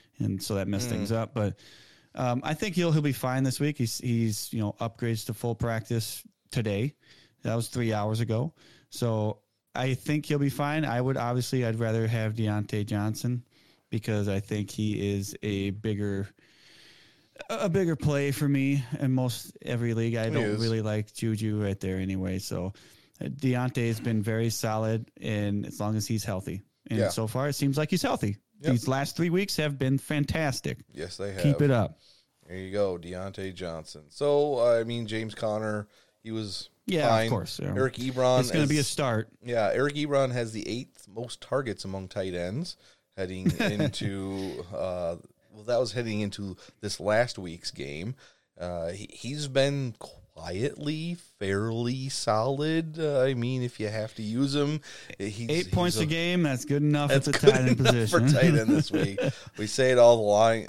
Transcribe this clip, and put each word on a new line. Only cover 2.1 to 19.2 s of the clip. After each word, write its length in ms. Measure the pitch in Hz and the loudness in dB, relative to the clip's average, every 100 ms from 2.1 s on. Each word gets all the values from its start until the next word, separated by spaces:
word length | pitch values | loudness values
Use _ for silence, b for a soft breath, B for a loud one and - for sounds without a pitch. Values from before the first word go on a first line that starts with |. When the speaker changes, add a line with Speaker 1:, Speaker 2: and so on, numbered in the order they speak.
| - | -4
Speaker 1:
um, 260 | 127 123 | -2 0
I 120 | 143 156 | -2 -4
think 180 | 214 170 | -2 2
he'll, 160 | 170 | 4
he'll 120 | 156 | 4
be 80 | 147 | 2
fine 300 | 127 131 131 | 0 0 0
this 160 | 135 123 | 0 0
week. 180 | 147 147 | -2 0
He's, 220 | 117 - | -2 -2
he's, 520 | 123 117 113 104 - | -2 0 0 -2 -4
you 80 | 113 | -4
know, 160 | 104 - | -4 -4
upgrades 460 | 117 - 117 110 - | -8 -4 -2 -2 -4
to 80 | 110 | -6
full 180 | 120 | -4
practice 720 | 117 120 113 107 117 107 - - _ _ | -2 -2 -2 -2 -4 -4 -8 -16 _ _
today. 460 | - 107 101 135 - b b b b | -4 0 0 -2 -6 b b b b
That 100 | 117 | -4
was 140 | 117 113 | -2 -2
three 260 | 123 117 | -2 0
hours 280 | 107 104 110 | 0 0 -2
ago. 320 | 117 113 151 b b b b | 0 0 -2 b b b b
So 480 | - 120 110 107 - _ _ _ - | -4 0 0 0 -4 _ _ _ -4
I 180 | 127 | -2
think 320 | 127 - 151 147 | -2 -2 -2 0
he'll 140 | 147 | 0
be 100 | 139 | 0
fine. 340 | 135 143 156 | 0 -2 0
I 160 | 143 120 | 0 0
would, 160 | 127 131 | 0 0
obviously, 460 | 120 123 120 131 | 0 -2 0 0
I'd 140 | 117 110 | 0 0
rather 280 | 113 113 113 | 0 0 0
have 260 | 113 110 | 0 -2
Deontay 540 | 110 107 104 101 107 104 | 0 0 0 -2 -4 -2
Johnson 560 | 104 104 107 120 123 - b b b _ | -2 -2 -2 -2 -4 -6 b b b _
because 360 | 117 - 107 104 | -6 -2 0 0
I 120 | 98 | -2
think 320 | 98 107 101 | -2 -4 -4
he 420 | - 107 104 101 101 | -2 -2 0 -2 -2
is 200 | 98 - | -4 -6
a 260 | 107 98 98 | -4 -2 -2
bigger, 580 | 98 110 101 104 98 104 b b b b b b b b b b - - | -4 -4 -2 -2 -2 -4 b b b b b b b b b b -18 -8
a, 80 | 226 214 | -4 0
a 40 | |
bigger 260 | 175 175 160 | 2 2 2
play 360 | 151 143 143 | 2 2 0
for 160 | 131 147 | 0 2
me 360 | 139 135 139 120 147 | 2 2 0 -2 -2
in 140 | 135 | 0
most 440 | 127 | 2